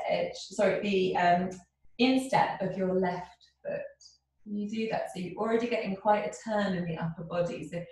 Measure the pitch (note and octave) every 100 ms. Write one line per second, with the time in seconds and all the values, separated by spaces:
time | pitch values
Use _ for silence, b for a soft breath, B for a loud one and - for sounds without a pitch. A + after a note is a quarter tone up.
0 | - F3 F3 - - - G3 - G3+ F#3+
1 | F#3 F#3 F3 F3 F#3 - - _ - -
2 | B3+ C4 - F3+ F3+ - F#3+ F#3+ F#3 F#3
3 | F#3 F3 - - _ _ - - - -
4 | - _ _ _ G#3+ G#3 G#3 A3 A3 -
5 | - F#3 F3+ - A3 A3+ A#3+ A#3 G3 G3
6 | G#3+ G#3 - - A3+ G#3+ G3+ F3+ E3+ D#3+
7 | E3 - E3 F3 E3+ - - E3+ E3+